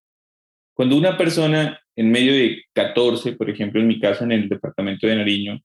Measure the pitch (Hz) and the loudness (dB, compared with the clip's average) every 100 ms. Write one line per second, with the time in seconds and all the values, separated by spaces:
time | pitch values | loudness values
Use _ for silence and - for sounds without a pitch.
0 | _ _ _ _ _ _ _ - 127 143 | _ _ _ _ _ _ _ -2 2 2
1 | 185 - 165 165 156 156 147 - _ - | 2 2 0 0 2 2 -2 -6 _ -2
2 | 113 120 131 139 117 113 - - 101 123 | 2 4 4 4 2 -2 -8 -4 -2 2
3 | 120 113 127 117 107 104 101 107 113 110 | 0 0 -4 -6 -6 -6 -4 0 2 2
4 | 101 98 120 110 98 98 101 - 98 98 | 0 -2 0 0 -2 -4 -8 -6 -6 -4
5 | 110 110 104 101 101 110 | -2 0 0 -2 -4 -10